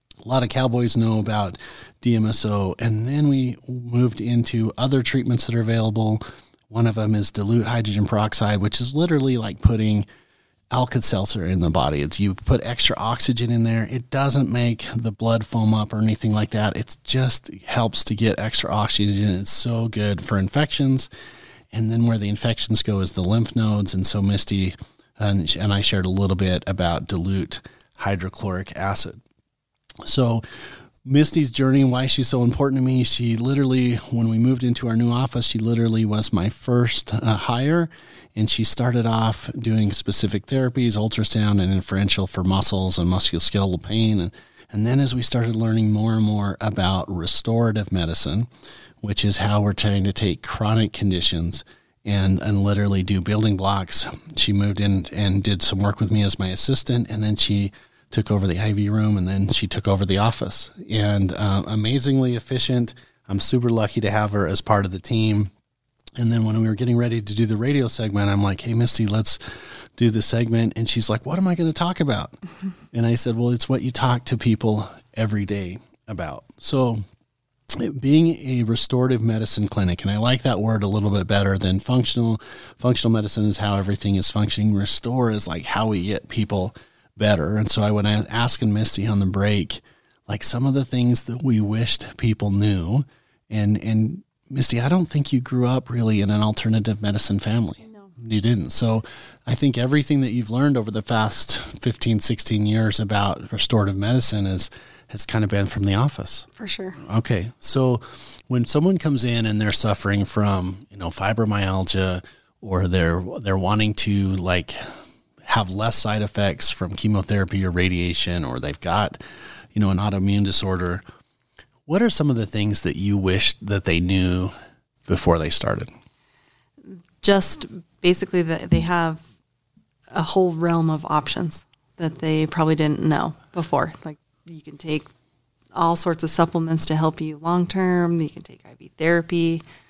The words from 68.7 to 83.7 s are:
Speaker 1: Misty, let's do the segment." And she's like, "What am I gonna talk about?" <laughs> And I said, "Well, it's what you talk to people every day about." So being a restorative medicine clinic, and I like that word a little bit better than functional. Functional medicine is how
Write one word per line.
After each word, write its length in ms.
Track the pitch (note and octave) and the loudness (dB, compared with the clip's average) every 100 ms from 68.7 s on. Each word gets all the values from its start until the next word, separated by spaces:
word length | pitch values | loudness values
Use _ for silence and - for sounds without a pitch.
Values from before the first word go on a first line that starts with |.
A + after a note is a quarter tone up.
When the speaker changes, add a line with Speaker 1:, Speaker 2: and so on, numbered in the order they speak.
| A2+ | 0
Speaker 1:
Misty, 320 | A#2+ - G#2+ | 2 2 2
let's 320 | G#2+ G#2+ - - - - - - - | 2 2 0 -4 -16 -18 -20 -12 0
do 160 | A#2+ | 2
the 100 | A2 | 2
segment." 520 | - A#2 A2+ A#2 A2+ - | 0 0 0 2 0 0
And 120 | A2+ | -2
she's 220 | A#2 A2 | 0 0
like, 160 | A2 C3 | -2 -2
"What 140 | F3 | 0
am 80 | F#3 | 0
I 80 | E3+ | 2
gonna 180 | E3 | 0
talk 260 | - F3 F3+ | 0 -2 0
about?" 360 | D3 G#2 - - F3 - | 0 -2 -4 -12 -18 -10
<laughs> 300 | F#3+ - - | -10 -10 -8
And 140 | A#2+ A#2 | 0 2
I 80 | A#2+ | 2
said, 200 | B2 A2+ | 0 0
"Well, 140 | A#2+ | 0
it's 180 | A#2+ - | 0 0
what 140 | C3 | -2
you 80 | B2+ | -2
talk 360 | - C3 B2 - | 0 0 0 -2
to 120 | A#2 | -2
people 500 | A#2+ G#2+ A2+ G#2+ G#2 - _ - | 0 0 0 -2 -4 -14 _ -4
every 320 | A2 G#2 G2 | -2 -2 -2
day 320 | G2+ F3+ - - _ - | -4 -6 -10 -16 _ -14
about." 380 | C#3 D#3 - - - | -10 -10 -10 -16 -12
So 400 | - C3+ B2 A2 F#2+ _ _ _ _ _ - - - C#3 | -2 0 2 0 -6 _ _ _ _ _ -8 -4 -4 -2
being 380 | C3+ D#3 E3 - C3 | 4 6 6 2 -2
a 160 | B2 | 0
restorative 600 | A2 A#2 - B2+ B2+ A#2+ | 2 0 2 2 2 2
medicine 440 | A2+ A2 A2 - G2+ | 2 0 0 0 0
clinic, 360 | G#2+ F#2 F2 | 2 0 0
and 80 | F#2+ | 0
I 60 | G#2 | 0
like 260 | A#2 B2+ | 0 0
that 160 | C3 G2 | -2 0
word 240 | A2 G#2+ | 0 0
a 40 | G2+ | 0
little 220 | G#2 G2+ | 0 0
bit 160 | G2+ F2+ | 0 0
better 320 | G2+ G2 F#2+ | 0 2 0
than 220 | F#2+ F#2+ | 0 -2
functional. 600 | - B2+ A#2 B2 A2+ A2 - - - - | 0 0 0 0 0 -2 -6 -20 -20 -4
Functional 340 | B2 A#2+ A#2 | 0 2 2
medicine 340 | A2+ G#2 A2 G#2 | 0 0 0 0
is 120 | F#2 | 0
how 200 | G#2 | 0